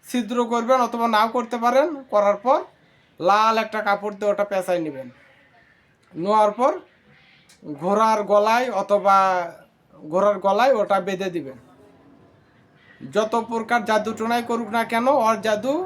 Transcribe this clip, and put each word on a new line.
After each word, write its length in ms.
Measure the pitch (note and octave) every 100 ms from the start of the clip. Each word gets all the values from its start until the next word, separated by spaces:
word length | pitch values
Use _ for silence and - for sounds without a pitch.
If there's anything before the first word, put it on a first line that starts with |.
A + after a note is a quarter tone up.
| -
ছিদ্র 300 | B3 G#3 A#3+ A#3
করবেন 260 | A#3+ A#3 C4
অথবা 260 | A#3 A#3 A#3
নাও 140 | A3 A3+
করতে 280 | A#3+ A3+ A#3+
পারেন। 240 | A#3+ B3+ D#4 C#4+ C4
করার 240 | G#3 G3+ G3+
পর 140 | B3 D4+ F4+ _ _ _ _ _
লাল 340 | E3 G#3 A3 A3
একটা 160 | G#3+ G#3+ G#3
কাপড় 280 | G3+ G#3 G3+
দিয়ে 120 | G#3
ওটা 120 | G3+
পেঁচাই 360 | G3+ G3 F#3 F3 D#3
নেবেন, 220 | C3+ B2+ - _ _ _ _ _ _ _ _ _
নেওয়ার 360 | D#3+ F3+ G#3+ G#3 G#3
পর 140 | C4 F4+ - _ _ _ _ _ _ _ - C#3+
ঘোড়ার 400 | E3+ G#3 A3 G#3+
গলায় 440 | G3+ G#3 G#3+ A3+ B3+ G3
অথবা 340 | G3 G3+ G3 G3 F#3+ F#3 E3+ E3 - _ _
ঘোড়ার 420 | - D#3 F3 G3+ G3+
গলায় 340 | G3 G3 B3+ A#3+
ওটা 160 | G3 G3
বেঁধে 280 | F#3 F#3+ F#3+
দিবেন। 280 | E3+ C3+ C3 - - - _ - _ _ _ _ _ _ _ _ - -
যত 180 | E3 A3 A#3
প্রকার 400 | A3 A3+ A3 A#3+
জাদু 260 | G#3+ G#3+ G#3
টোনাই 300 | A3 A3 A#3+ A#3
করুক 180 | A#3 A3 A#3
না 60 |
কেন, 220 | A3+ A#3 B3 C#4+
ওর 120 | A3 A3 G#3
জাদু 280 | G#3+ B3 D4+